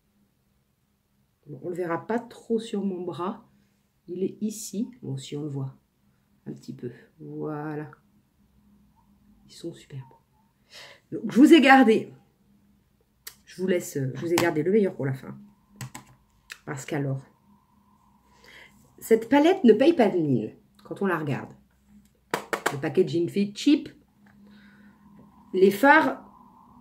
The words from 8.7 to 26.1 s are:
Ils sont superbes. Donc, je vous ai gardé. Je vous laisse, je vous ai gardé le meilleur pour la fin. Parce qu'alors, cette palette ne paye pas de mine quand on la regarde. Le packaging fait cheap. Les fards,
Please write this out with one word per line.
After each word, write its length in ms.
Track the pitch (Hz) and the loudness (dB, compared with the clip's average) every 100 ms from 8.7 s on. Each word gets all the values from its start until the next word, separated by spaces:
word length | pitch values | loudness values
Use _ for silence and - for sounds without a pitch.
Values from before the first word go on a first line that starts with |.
| _ _ _ _ _ _ _ _ | _ _ _ _ _ _ _ _
Ils 60 | |
sont 200 | - 170 | -16 -16
superbes. 280 | 147 - 139 - - _ _ _ _ _ - - - _ | -16 -18 -18 -18 -20 _ _ _ _ _ -20 -20 -20 _
Donc, 200 | - 220 | -12 -4
je 60 | 175 | 4
vous 160 | 277 | 8
ai 80 | 320 | 8
gardé. 520 | 269 262 233 220 - - _ _ _ _ _ _ _ _ _ _ - - - | 8 6 6 4 -2 -14 _ _ _ _ _ _ _ _ _ _ -20 -20 -20
Je 160 | - | -8
vous 60 | 185 | -4
laisse, 320 | - - 143 131 131 | -4 -4 -6 -6 -6
je 40 | |
vous 100 | 165 | -2
ai 60 | 170 | 0
gardé 260 | 175 151 | 2 0
le 80 | 151 | 2
meilleur 240 | 214 190 - | 2 2 -2
pour 100 | 139 | -6
la 80 | |
fin. 240 | 131 - 139 - _ _ - - - - _ _ _ _ - - | -6 -10 -18 -20 _ _ -16 -16 -16 -20 _ _ _ _ -18 -14
Parce 180 | 147 | -12
qu'alors, 400 | - 151 139 131 - _ _ _ _ _ _ _ _ _ _ _ - - - _ _ _ | -8 -4 -4 -6 -8 _ _ _ _ _ _ _ _ _ _ _ -20 -20 -20 _ _ _
cette 320 | - 226 - | 2 2 4
palette 340 | 285 311 381 | 4 4 6
ne 100 | 240 | 6
paye 200 | 208 277 | 6 6
pas 160 | 339 208 | 4 2
de 80 | 175 | 2
mine 380 | 151 123 110 - _ _ | 0 0 -2 -10 _ _
quand 200 | - 160 | -16 -6
on 20 | 196 | -4
la 140 | 170 | -4
regarde. 340 | 151 110 107 - _ _ _ - _ _ _ - - - - | -4 -8 -10 -18 _ _ _ -20 _ _ _ -10 -8 -8 -8
Le 60 | 139 | -6
packaging 500 | 151 139 175 160 170 | -2 0 0 0 -2
fait 220 | - 202 | -2 -4
cheap. 360 | - - 294 - - _ _ _ _ - - - - - _ - - - - - | -2 2 2 0 -16 _ _ _ _ -20 -20 -20 -20 -20 _ -20 -20 -20 -20 -8
Les 160 | 190 190 | 4 4
fards, 580 | - 277 311 269 | 6 6 6 4